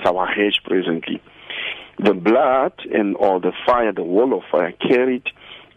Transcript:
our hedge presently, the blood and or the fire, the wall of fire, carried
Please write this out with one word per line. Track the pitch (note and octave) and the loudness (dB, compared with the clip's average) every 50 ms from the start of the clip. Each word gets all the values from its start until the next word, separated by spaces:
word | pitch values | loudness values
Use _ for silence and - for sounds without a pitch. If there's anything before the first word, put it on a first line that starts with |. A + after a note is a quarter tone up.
| - | -2
our | F#2 F2+ F#2 F2+ | 0 0 0 -2
hedge | E2+ E2+ G2+ G#2 G#2 - - - | -2 0 0 0 0 0 -2 -2
presently, | - F#2+ F#2 F2 F2+ E2 E2 - - - - - - - - - - - - - - - - - - _ - | -2 -2 0 0 -2 -4 -4 -4 -6 -8 -8 -10 -16 -20 -20 -18 -14 -12 -10 -10 -10 -10 -12 -16 -16 _ -2
the | F#3+ G#3 F#3+ | 0 0 0
blood | F3+ E3+ - A#2 C3 D3+ C3 C3 C3 C#3 F#3 - - - - | 2 2 2 4 4 4 4 2 2 0 -2 -4 -8 -8 -4
and | - A2+ G#2 G2 - | -2 0 0 0 0
or | - G2+ G2 F#2 F2+ | 0 2 2 2 0
the | F2+ F2+ - - - | -2 -4 -4 -2 0
fire, | B2 B2 A#2+ A#2 G#2+ | 2 2 2 2 0
the | F#2+ F#2+ | -2 -2
wall | E2+ E2+ F2+ G#2+ B2+ C3+ A2+ | -2 0 2 2 2 2 0
of | F2+ - - | -2 -2 -2
fire, | - E2+ F2 E2+ | 0 0 0 -2
carried | - - - - C3 B2 B2+ C3 B2+ B2+ - - - - - - - - - _ - | -4 -4 0 2 2 2 2 2 0 -2 -4 -8 -12 -12 -16 -20 -20 -20 -20 _ -6